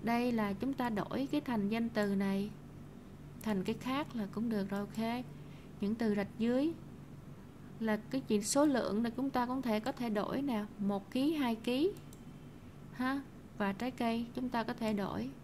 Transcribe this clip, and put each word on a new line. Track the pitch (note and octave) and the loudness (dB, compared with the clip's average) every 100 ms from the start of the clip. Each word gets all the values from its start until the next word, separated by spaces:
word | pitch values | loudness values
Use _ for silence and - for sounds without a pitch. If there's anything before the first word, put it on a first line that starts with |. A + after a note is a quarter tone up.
Đây | G#3 A#3 B3 | 2 4 4
là | A#3 G#3 | 4 2
chúng | G3+ B3+ | 2 0
ta | C4+ B3 | 2 2
đổi | G#3 - G#3+ C4+ | 2 0 0 2
cái | D4 | 0
thành | C#4+ A#3 G3+ | 2 0 2
danh | A3+ A#3 | 2 2
từ | A3 G#3 G3 | 2 2 4
này | G3 G3 G3+ - - - - - - - - - | 4 2 0 -6 -14 -14 -14 -16 -16 -16 -14 -8
thành | A3 G3+ | -2 0
cái | F#3 A3+ | 0 -2
khác | B3 C4 D#4 A#3 | -2 -2 -2 -2
là | G3+ | -4
cũng | G#3 A#3 | -2 0
được | A3 G3 | 0 0
rồi, | G3+ | -2
ok. | G3+ - A3+ A#3+ B3+ - - - - - | -4 -2 -2 -2 -6 -12 -14 -14 -16 -4
Những | G3+ A3+ | -2 2
từ | A3+ G3+ | 4 4
rạch | G3+ - | 2 0
dưới | A3+ B3+ D4+ E4 - - - - - - - - - - | 2 4 2 0 -10 -16 -14 -14 -14 -16 -16 -16 -16 -4
là | A3 G#3+ - | 0 0 0
cái | C4+ | -4
chuyện | C4 G#3+ | 2 2
số | G#3+ C#4 D4+ | 4 6 6
lượng | B3+ - G3+ | 6 4 2
là | A#3 | 0
chúng | A#3 C4+ | 0 0
ta | C4 B3 | 2 2
cũng | C4 | 0
thể, | B3+ G#3+ | 2 2
có | G#3+ | 2
thể | C#4 A#3 | -2 0
đổi | G#3 F#3+ B3+ | 0 2 0
nè. | C#4+ A3 G#3 - | 0 0 -2 -2
Một | G3+ G3+ G3 | 0 0 0
ký, | B3+ C#4 | 2 4
hai | D#4+ B3+ A3 | 4 2 2
ký. | A#3 B3 E4+ G#4 - - - - - - - - - - | 0 2 2 0 -12 -14 -14 -14 -14 -16 -16 -16 -14 -2
Ha. | B3+ C#4 C#4 - - - | 0 0 -4 -14 -16 -2
Và | G3+ | -2
trái | G3 B3 | 0 -2
cây | B3+ A#3 A3+ A#3 | 0 0 2 -2
chúng | - B3+ | -4 -2
ta | A#3+ | -2
có | A3 | -2
thể | G#3+ A3+ | -2 0
đổi. | G#3 F#3+ F#3+ B3 C4+ | 0 0 -2 -4 -8